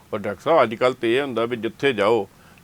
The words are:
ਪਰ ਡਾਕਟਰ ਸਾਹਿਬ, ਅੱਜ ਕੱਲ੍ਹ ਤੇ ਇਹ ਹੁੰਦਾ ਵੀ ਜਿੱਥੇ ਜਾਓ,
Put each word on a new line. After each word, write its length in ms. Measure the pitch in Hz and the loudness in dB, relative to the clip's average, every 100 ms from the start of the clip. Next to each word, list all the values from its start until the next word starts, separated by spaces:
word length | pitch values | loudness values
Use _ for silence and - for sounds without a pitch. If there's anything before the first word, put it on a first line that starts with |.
| _ | _
ਪਰ 80 | 107 | -8
ਡਾਕਟਰ 240 | 104 98 | -8 -6
ਸਾਹਿਬ, 200 | 139 160 | 2 4
ਅੱਜ 120 | 117 | 4
ਕੱਲ੍ਹ 200 | 113 127 131 | 2 -2 0
ਤੇ 160 | 117 127 | 0 0
ਇਹ 60 | |
ਹੁੰਦਾ 220 | 143 113 | -2 -4
ਵੀ 120 | 117 123 | -4 -4
ਜਿੱਥੇ 360 | 107 - 139 | -8 -4 -2
ਜਾਓ, 360 | 107 101 117 98 _ - - | 0 2 0 -2 _ -20 -20